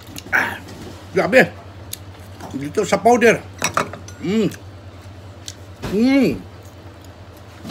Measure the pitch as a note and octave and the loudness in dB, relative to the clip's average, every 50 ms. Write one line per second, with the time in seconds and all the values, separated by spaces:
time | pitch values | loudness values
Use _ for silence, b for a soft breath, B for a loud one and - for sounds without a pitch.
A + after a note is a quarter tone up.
0 | - - - - - - - - - - - - - - - - - - - - | -18 -18 -16 -16 -8 -2 -2 0 0 -2 -4 -8 -12 -14 -16 -14 -14 -16 -16 -16
1 | - - - F#3 E3+ E3+ G#3+ C4 - - - - - - - - - - - - | -16 -4 0 0 2 6 6 6 6 6 2 -6 -16 -18 -18 -18 -16 -16 -16 -16
2 | - - - - - - - - - - - C3 C#3 - D#3 G#3+ G3+ F3 G#3 F#3 | -16 -18 -18 -18 -18 -18 -16 -16 -14 -12 -10 -8 -8 -4 -2 -2 0 2 2 4
3 | G3 A3+ A#3+ A#3+ A3+ A3+ F#3+ - - - - - - - - - - - - - | 6 6 6 8 8 6 6 4 0 -8 -10 -8 -6 -4 -2 -2 -4 -4 -6 -14
4 | - - - - - D#3+ G3+ A3+ G#3 E3 - - - - - - - - - - | -16 -16 -12 -8 -4 0 2 2 2 2 0 -4 -10 -18 -18 -18 -18 -18 -18 -18
5 | - - - - - - - - - - - - - - - - - - - G3+ | -18 -18 -18 -18 -18 -18 -18 -16 -14 -16 -16 -14 -16 -18 -14 -10 -6 -2 0 2
6 | A#3 C4 C4+ C#4 B3 F3 A#2+ F#2+ - - - - - - - - - - - - | 4 4 6 6 4 4 2 -2 -6 -12 -18 -18 -20 -20 -20 -20 -20 -20 -20 -20
7 | - - - - - - - - - - - - - - | -20 -20 -20 -20 -20 -20 -20 -20 -20 -20 -20 -14 -10 -8